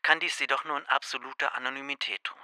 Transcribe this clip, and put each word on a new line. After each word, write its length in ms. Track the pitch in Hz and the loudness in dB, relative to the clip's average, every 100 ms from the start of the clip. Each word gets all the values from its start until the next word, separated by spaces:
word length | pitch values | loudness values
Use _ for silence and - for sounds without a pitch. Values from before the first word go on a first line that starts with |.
kann 180 | - 160 | 4 4
dies 180 | 170 - | 4 0
jedoch 260 | 135 135 | 2 2
nur 140 | 160 147 | 2 -2
in 80 | - | 2
absoluter 680 | 135 - 135 123 - 143 - | 2 2 -6 -6 -2 -2 0
Anonymität 680 | 127 135 139 139 - 98 | -4 -4 -6 -4 -4 -4
tun. 160 | - - | -6 -10